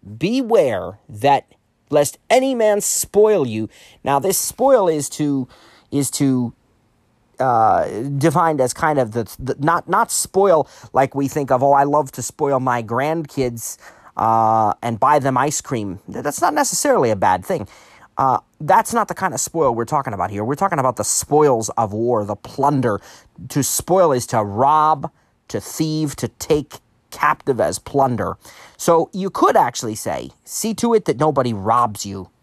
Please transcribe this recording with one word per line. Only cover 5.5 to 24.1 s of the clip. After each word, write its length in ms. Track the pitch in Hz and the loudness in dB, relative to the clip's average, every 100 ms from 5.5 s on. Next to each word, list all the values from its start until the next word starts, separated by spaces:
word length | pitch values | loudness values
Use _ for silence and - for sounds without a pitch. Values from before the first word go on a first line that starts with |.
| - - _ _ | -12 -20 _ _
is 180 | 143 139 | -4 -4
to, 400 | - 139 127 120 - _ _ _ _ _ _ _ _ | 0 0 0 -2 -8 _ _ _ _ _ _ _ _
uh, 480 | 131 120 110 87 78 101 135 139 | 0 4 4 4 0 -4 -6 0
defined 420 | 156 151 170 151 | 2 4 2 2
as 140 | 123 | 0
kind 240 | - 160 151 | 0 0 0
of 140 | 120 | 0
the, 200 | 117 107 - | -2 -8 -8
the, 180 | 127 120 | -8 -2
not, 280 | 139 170 - | 0 0 0
not 220 | 190 226 | 0 0
spoil 580 | - - - 196 160 139 - - | -2 -2 0 4 4 2 -8 -6
like 200 | - 135 | 0 0
we 140 | 135 139 | 0 -4
think 240 | 156 139 | -4 0
of, 100 | 131 | 2
"Oh, 120 | 139 | 4
I 100 | 139 | 4
love 280 | 143 147 143 | 4 2 -2
to 100 | - | -6
spoil 360 | 123 - 143 131 | -12 -4 -2 0
my 220 | 131 120 | 0 -2
grandkids, 960 | 110 117 143 165 151 - 127 117 - - - - - - | -2 -4 -2 -4 -6 -4 -4 -4 -12 -14 -20 -20 -18 -2
uh, 560 | 113 113 113 110 107 - | 0 2 4 2 2 -2
and 180 | 117 113 | -6 0
buy 200 | 131 151 | 2 2
them 180 | 135 131 | 2 0
ice 240 | 143 151 | 0 -2
cream." 380 | - 127 104 87 - | -6 -6 -6 -10 -12
Th-, 120 | - | -8
that's 180 | - - | -8 -2
not 140 | 339 302 | -2 0
necessarily 560 | 277 - 294 240 131 | -2 -2 0 2 2
a 40 | 104 | 2
bad 300 | 101 92 92 | 2 0 -2
thing. 220 | 101 104 - - - - - | -6 -6 -16 -20 -20 -20 -4
Uh, 220 | 131 123 _ _ | 0 0 _ _
that's 340 | 151 185 214 | 2 2 4
not 160 | 233 208 | -2 -2
the 60 | 180 | -4
kind 200 | 190 123 | -4 -4
of 40 | |
spoil 360 | - 165 139 117 | -6 0 0 0
we're 100 | 117 | 0
talking 280 | 151 131 | -2 -2
about 180 | 98 87 | -4 -4
here. 120 | 101 | -4
We're 120 | 107 143 | -4 -2
talking 240 | 196 165 | -2 0
about 160 | 131 120 | 0 -2
the 80 | |
spoils 680 | 104 - - 147 151 120 107 - | -4 -4 0 4 4 2 -2 -2
of 160 | 110 | -2
war, 320 | 107 117 117 101 | -2 0 0 -2
the 100 | 101 | -6
plunder. 640 | - - 139 147 123 101 - - _ - - | -10 -2 0 2 0 -2 -6 -20 _ -20 -8
To 120 | 151 | -4
spoil 500 | 131 - - 180 170 | -2 -4 0 2 4